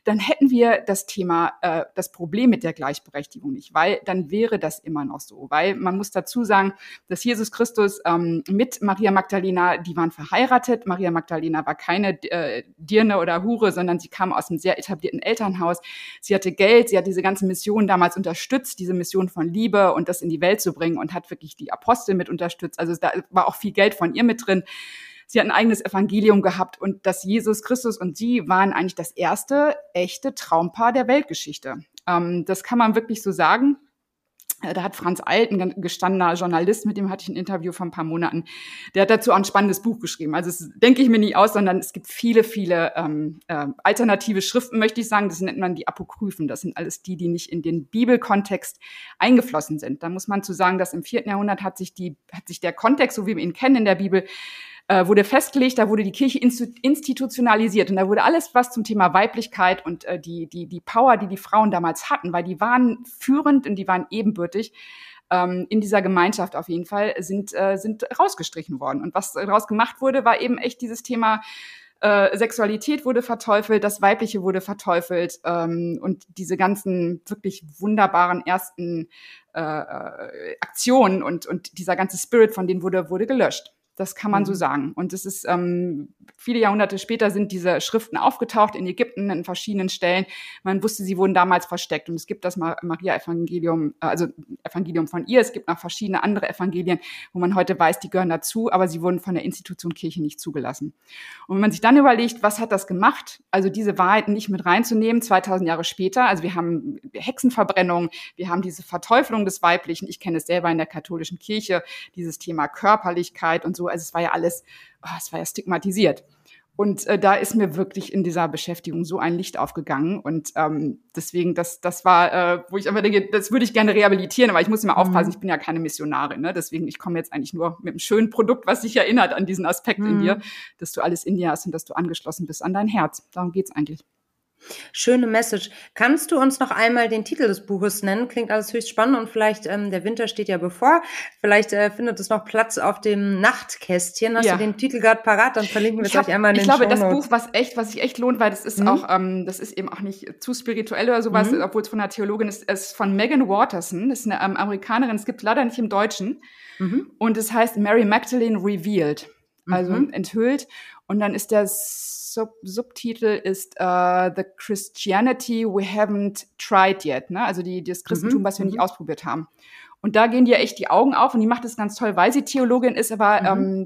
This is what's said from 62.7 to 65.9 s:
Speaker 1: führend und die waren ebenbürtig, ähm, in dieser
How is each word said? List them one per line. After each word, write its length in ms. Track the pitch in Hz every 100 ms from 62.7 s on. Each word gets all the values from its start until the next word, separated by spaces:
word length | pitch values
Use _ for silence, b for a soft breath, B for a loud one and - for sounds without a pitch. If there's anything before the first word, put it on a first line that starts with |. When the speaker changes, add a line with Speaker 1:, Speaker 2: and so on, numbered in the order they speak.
| 247 247 - - -
Speaker 1:
führend 460 | - 277 294 277 277
und 120 | 196
die 100 | 190
waren 180 | 185 165
ebenbürtig, 640 | 214 214 208 170 190 220 B B B B B -
ähm, 340 | 180 180 180 180
in 120 | 220
dieser 220 | 208